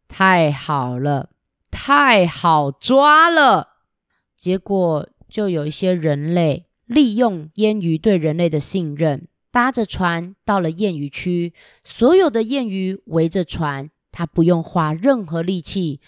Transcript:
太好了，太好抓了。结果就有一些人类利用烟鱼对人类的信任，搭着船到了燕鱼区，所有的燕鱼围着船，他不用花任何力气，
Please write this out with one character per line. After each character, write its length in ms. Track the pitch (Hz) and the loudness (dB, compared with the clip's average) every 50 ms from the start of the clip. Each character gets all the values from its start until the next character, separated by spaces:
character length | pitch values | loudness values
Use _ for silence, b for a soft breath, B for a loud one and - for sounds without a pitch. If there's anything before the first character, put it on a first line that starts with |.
| _ - | _ -8
太 420 | - - 190 190 185 175 160 147 | 0 2 4 4 6 4 4 2
好 480 | 143 135 - - 147 139 127 123 123 123 | 0 -4 -4 -4 -4 -2 -2 -4 -4 -4
了， 320 | 139 147 143 135 - - _ _ _ _ _ _ _ - | -2 -2 -2 -4 -6 -10 _ _ _ _ _ _ _ -16
太 560 | - - - - 285 285 285 262 226 196 180 | -16 -8 -2 0 2 4 4 4 4 4 4
好 440 | 165 - - - 170 160 151 143 143 | 2 0 -2 0 2 2 2 2 -2
抓 580 | - _ - - 262 269 285 294 302 311 330 339 | -4 _ -2 2 4 4 6 6 6 6 4 4
了。 400 | 339 311 285 247 - 160 - _ _ _ _ _ _ _ _ _ _ _ _ _ _ | 4 4 6 6 4 2 0 _ _ _ _ _ _ _ _ _ _ _ _ _ _
结 200 | _ - 180 185 | _ -4 -4 -4
果 520 | 190 - - 196 190 180 165 156 143 - - _ _ _ _ | -4 -2 -2 -2 0 0 0 0 -2 -4 -8 _ _ _ _
就 200 | - 220 208 190 | -6 -4 -4 -2
有 180 | 175 156 147 | -2 -4 -4
一 40 | 151 | -6
些 220 | 147 - 196 180 | -6 -2 -2 0
人 420 | 180 170 156 156 143 143 147 165 175 | 0 0 0 -2 -2 -2 -2 -2 0
类 320 | 180 170 151 135 170 - _ _ _ _ | 0 2 0 -2 -4 -8 _ _ _ _
利 300 | - 233 311 277 226 202 | 0 2 2 2 2 2
用 340 | 233 254 226 190 160 151 156 - | 0 0 0 -2 -4 -10 -10 -4
烟 240 | 202 214 214 214 214 | -2 0 0 0 0
鱼 180 | 175 165 160 156 | -2 -2 -2 0
对 180 | - 220 196 | 0 0 2
人 200 | 170 151 156 151 | 2 0 -2 -2
类 120 | 170 175 165 | 0 -2 -2
的 100 | 156 147 | -2 -2
信 340 | - - - 185 170 151 143 | -6 -4 -6 -6 -6 -6 -4
任， 320 | 147 165 156 139 151 170 - _ _ _ _ | -2 -2 -2 -2 -4 -10 -16 _ _ _ _
搭 200 | - 247 240 262 | -2 -2 0 0
着 120 | 262 240 214 | -2 -4 -6
船 500 | - - - 185 170 170 165 175 185 202 _ - | -6 -4 -4 -2 -2 -2 -4 -8 -12 -16 _ -4
到 160 | - 202 190 | -2 -2 0
了 100 | 170 160 | -2 -2
燕 260 | 165 175 214 196 170 | -4 -2 -4 -4 -4
鱼 140 | 143 143 139 | -4 -8 -10
区， 420 | - - - 180 175 175 170 170 b b b b b b | -10 -8 -4 -4 -2 -2 -4 -6 b b b b b b
所 320 | b - - - 226 277 359 | b -12 -2 2 4 4 6
有 160 | 381 370 285 | 6 4 2
的 140 | 208 226 220 | 0 -2 -4
燕 220 | 220 277 277 247 | -2 -4 -4 -4
鱼 320 | 214 190 190 185 185 190 - _ | -4 -4 -4 -4 -4 -6 -8 _
围 220 | - 156 165 160 165 | -4 -2 0 0 0
着 160 | - 196 170 | 0 -4 -4
船， 460 | - - - 160 147 139 135 139 151 _ _ _ _ | -4 -4 -6 -4 -4 -6 -8 -12 -14 _ _ _ _
他 120 | - - 170 | -10 -8 -8
不 200 | - - 175 165 | -4 0 2 2
用 180 | 170 175 165 | 2 2 0
花 320 | 160 - - 175 156 151 156 | -2 -4 -2 -2 -2 -2 -2
任 320 | 160 202 277 262 233 190 | -2 0 0 0 0 -2
何 160 | 151 165 165 | -6 -6 -6
力 180 | 165 180 196 170 | -4 -4 -6 -6
气， 400 | - - - 196 175 156 135 b b | -6 -8 -6 -6 -6 -6 -6 b b